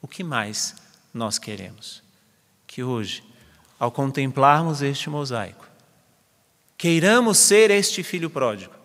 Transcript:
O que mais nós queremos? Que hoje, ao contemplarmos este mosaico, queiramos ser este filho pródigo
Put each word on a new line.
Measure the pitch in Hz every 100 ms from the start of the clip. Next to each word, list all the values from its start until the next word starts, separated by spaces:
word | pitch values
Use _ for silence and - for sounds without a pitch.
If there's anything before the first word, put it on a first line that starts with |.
O | 139
que | -
mais | 175 131 104 107 - - _ _ _
nós | 117 110 101
queremos? | - 101 95 - - - _ _ _ _ _ _ _
Que | -
hoje, | 127 123 98 - - _ - _ _ _
ao | 120
contemplarmos | - 139 135 131 139 135 151 165 147
este | 139 139 -
mosaico, | 147 143 120 95 98 - _ _ _ _ _ _ _ _ _ _ _
queiramos | 175 165 180 233 233 190
ser | - 208 220
este | 202 202 -
filho | 175 180 160
pródigo | 143 127 104 95 -